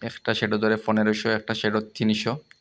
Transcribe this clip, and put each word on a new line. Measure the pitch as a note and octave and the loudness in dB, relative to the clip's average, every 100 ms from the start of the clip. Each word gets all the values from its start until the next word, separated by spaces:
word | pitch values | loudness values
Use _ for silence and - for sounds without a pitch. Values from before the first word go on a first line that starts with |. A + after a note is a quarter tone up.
একটা | A#2 - - | -10 -6 -2
শেডও | G#2+ G#2+ G#2 | 0 0 2
ধরে | A2 A2 | 2 0
পনেরোশো, | A2 A2 G#2+ G#2+ A2+ | 2 2 2 2 0
একটা | A2 - | -2 -2
শেডও | A2 G#2+ G#2+ | -2 0 0
তিনশো। | G#2+ - A2 G#2+ A2+ D3 - _ | -2 -2 0 2 -2 -4 -10 _